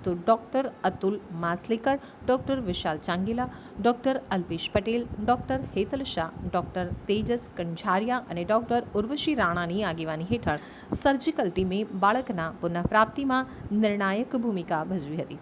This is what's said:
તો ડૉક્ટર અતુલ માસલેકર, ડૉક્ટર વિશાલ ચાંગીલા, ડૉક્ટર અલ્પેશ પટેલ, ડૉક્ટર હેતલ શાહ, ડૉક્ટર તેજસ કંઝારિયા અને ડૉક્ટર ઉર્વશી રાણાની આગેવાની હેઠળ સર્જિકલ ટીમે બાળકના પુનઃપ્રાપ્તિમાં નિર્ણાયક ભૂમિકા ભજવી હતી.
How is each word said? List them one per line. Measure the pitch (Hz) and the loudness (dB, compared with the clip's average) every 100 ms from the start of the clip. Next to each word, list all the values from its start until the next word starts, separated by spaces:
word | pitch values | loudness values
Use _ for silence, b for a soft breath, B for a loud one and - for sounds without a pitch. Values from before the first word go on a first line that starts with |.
તો | - | -2
ડૉક્ટર | 175 175 226 - 254 - - | -2 4 2 4 -2 -2 0
અતુલ | 185 190 190 202 - | -2 0 0 -2 -6
માસલેકર, | 170 170 175 - 226 247 277 B B - | -4 -2 -2 -2 0 2 0 B B 0
ડૉક્ટર | 254 - 269 | 2 2 -2
વિશાલ | 220 175 175 156 | 0 -2 0 -2
ચાંગીલા, | - 175 190 233 247 B B B | -2 0 0 0 -2 B B B
ડૉક્ટર | 208 240 269 262 - | 2 4 2 0 0
અલ્પેશ | 196 170 165 - | -2 0 -4 0
પટેલ, | 208 196 233 240 - 208 | 0 2 -2 -2 -4 2
ડૉક્ટર | 240 - 262 269 - | 2 2 -2 -2 -2
હેતલ | 196 269 | 0 -2
શાહ, | 269 - 160 - 180 | -4 -2 -4 -4 -2
ડૉક્ટર | 175 175 - 180 | -2 -2 -4 -4
તેજસ | - - 208 214 240 - - | -6 0 0 2 -2 -2 -6
કંઝારિયા | 170 165 214 185 220 247 | -6 -4 2 2 2 -2
અને | - 175 | -2 -6
ડૉક્ટર | 175 214 233 240 240 202 | 2 2 4 0 0 -2
ઉર્વશી | 214 285 320 285 | -2 -2 0 2
રાણાની | 185 170 170 185 | 2 2 0 0
આગેવાની | 208 160 160 156 | 0 -2 -2 -2
હેઠળ | 170 233 202 147 B B B | 0 0 2 0 B B B
સર્જિકલ | - 285 277 277 311 220 | 2 4 4 2 2 0
ટીમે | 165 190 185 | 2 0 0
બાળકના | 214 196 196 240 262 185 165 - | -2 2 4 4 0 -4 -4 -2
પુનઃપ્રાપ્તિમાં | 170 170 175 214 220 247 277 254 262 B B 208 | -2 0 2 4 4 2 0 0 0 B B 2
નિર્ણાયક | 220 208 196 202 247 262 | 2 2 0 0 0 0
ભૂમિકા | 233 196 170 165 | 0 -2 0 -2
ભજવી | 165 185 143 156 | 0 -4 -4 -4
હતી. | 147 - | -6 -8